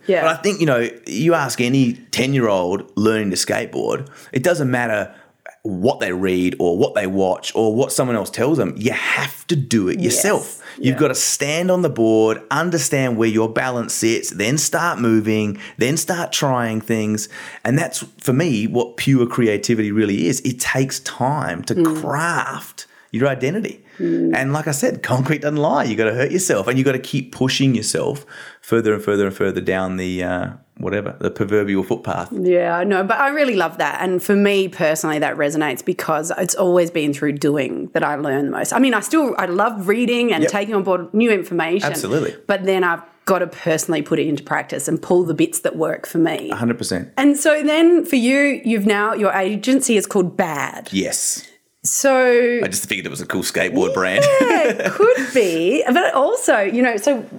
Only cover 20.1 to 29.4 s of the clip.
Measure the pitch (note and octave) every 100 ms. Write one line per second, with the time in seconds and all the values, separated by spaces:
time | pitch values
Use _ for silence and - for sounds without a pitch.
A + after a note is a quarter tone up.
20.1 | G2+ F2 G#2+ C3 B2+ - C3 C3+ - -
21.1 | - B2 D3+ - F2 - D3 E3 D#3 D#3
22.1 | C#3+ E3+ E3 - - - - - _ _
23.1 | A2+ C#3 C3 B2+ G3 - - _ - C#3
24.1 | C3+ C3+ - C3+ D3+ D#3 C#3 B3+ - -
25.1 | B2 C3 D3+ D3 D3 D3+ - A#2 G#2+ A2
26.1 | A#2 C3+ F3+ F#3+ A2 F#2+ C3 C3 B2+ -
27.1 | C#3 - - C3 - C3+ A#2 G#2 - -
28.1 | C#3+ - - - - - A2+ A2 G#2 G#2
29.1 | G2+ G2 G2